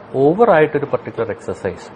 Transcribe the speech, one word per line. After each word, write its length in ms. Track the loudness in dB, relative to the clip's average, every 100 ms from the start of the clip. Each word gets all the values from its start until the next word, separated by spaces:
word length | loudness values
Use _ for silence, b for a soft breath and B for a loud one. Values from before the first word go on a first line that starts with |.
| -8 0
ഓവറായിട്ടൊരു 680 | 2 4 4 4 2 0 -4
പർട്ടിക്കുലർ 440 | -6 -6 -8 -6
എക്സർസൈസ്, 600 | -8 -10 -8 -8 -8 -16